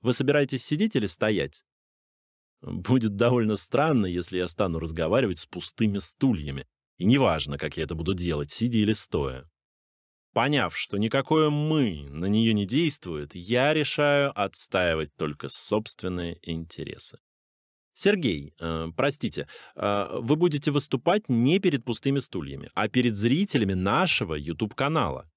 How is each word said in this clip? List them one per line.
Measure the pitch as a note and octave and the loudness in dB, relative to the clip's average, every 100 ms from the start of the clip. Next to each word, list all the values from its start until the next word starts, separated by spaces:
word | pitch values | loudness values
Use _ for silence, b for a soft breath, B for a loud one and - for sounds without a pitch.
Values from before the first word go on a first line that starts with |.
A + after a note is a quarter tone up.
«Вы | A#2+ | 2
собираетесь | B2 C3+ D3 C#3 B2+ | 2 4 2 2 -2
сидеть | - D3+ A3 | -4 0 2
или | C3+ G2+ | 2 -2
стоять?» | - A2 G2+ C#2+ - _ _ _ _ _ _ _ _ _ _ | 0 0 2 -2 -8 _ _ _ _ _ _ _ _ _ _
Будет | - F#2 F2 B2+ A2+ G2+ | -10 -8 2 2 2 2
довольно | A#2+ B2 A2 G#2 | 4 4 2 0
странно, | - B2 D#3 C3+ F#2+ | 0 2 4 4 2
если | F2 F2 F2+ | -2 -4 -2
я | F2+ | -2
стану | - F#2+ E2 | 0 -2 0
разговаривать | D#2+ D#2+ D#2+ A2 A#2 F2 | -4 -2 2 2 2 -2
с | - | -8
пустыми | F2+ - - A2 G2+ | -10 -10 -2 0 0
стульями. | - - C3+ F#2+ D2 C#2 - _ _ _ | -6 0 0 2 -4 -10 -12 _ _ _
И | |
неважно, | F2+ C3+ B2 D#2+ C#2+ C#2+ | 4 6 4 2 -2 -6
как | D#2 D#2 | -6 -6
я | |
это | D#2 | -6
буду | D#2+ E2 | -4 -2
делать, | F#2+ F2 D2+ D2 | -2 -2 -2 -4
сидя | - A#2+ A#2 | -4 0 2
или | G#2+ | 2
стоя. | A2 - E2 C#2 B1+ C2 _ _ _ _ _ _ _ _ | 0 -2 -2 -2 -6 -16 _ _ _ _ _ _ _ _
Поняв, | - B2+ D3 F2+ - | -2 2 2 0 -4
что | - G2+ | -4 -2
никакое | A2 C3+ C3 D#3 D3+ | 0 0 2 2 4
«мы» | D3 D3+ D#3 A#2+ D#2 C#2+ | 2 0 2 2 -2 -10
на | D2 F#2+ | -4 0
неё | G#2+ A2+ | 2 4
не | G#2+ G2 | 2 0
действует, | B2+ E3 - F#2 D#2 D2 | 0 0 -2 -8 -8 -8
я | F2+ F2 A#2+ C#3 | -12 -2 2 2
решаю | D#3 C#3+ - D3 C#3+ C#3 - | 2 -2 0 2 4 2 -2
отстаивать | G2 - - F#2+ F2+ D#2+ D2+ _ | -4 -4 -2 0 2 0 -4 _
только | D#2 D2 C#2+ | -6 -4 -8
собственные | - - G#2+ A2 - F#2 F2+ E2+ E2 | -8 -2 -2 -2 -8 -6 -6 -6 -8
интересы. | - E2 E2 - C#2 - - - _ _ _ _ _ _ _ | -8 -8 -8 -12 -12 -10 -14 -18 _ _ _ _ _ _ _
«Сергей, | - G3 G#3 C#3 D#2 C#2+ _ | -2 0 2 0 -2 -6 _
э, | E2 E2 E2 E2+ | -4 -4 -4 0
простите, | C#3+ C#3+ A2 D#2 C#2+ B B | -2 0 -6 -6 -10 B B
э, | - G2 G2+ G2 - | -6 -2 0 -2 -4
вы | A#2 D3+ | 0 2
будете | F3 D3+ D3+ | 2 2 0
выступать | C#3+ - B2+ - G3+ - | 0 0 0 2 2 2
не | A#2 B2 F#3 | 2 4 4
перед | G3 C#3+ | 2 0
пустыми | A#2+ A2+ C#3 C#3 | -4 -4 0 -2
стульями, | - F#2 C#2+ C#2 C#2+ | -4 -8 -8 -10 -8
а | - G#2+ | -2 0
перед | B2+ B2 G#2 | 2 2 2
зрителями | A#2 D3 G3+ C3+ G2+ | 2 2 2 2 2
нашего | F#2 F#2 B2+ F3+ - F#2+ | 2 2 2 2 0 -2
YouTube-канала». | D#2 D2 E2 G#2+ - C3+ D#3+ F#2+ C2 - | -4 -6 -4 -4 -2 0 2 0 -4 -12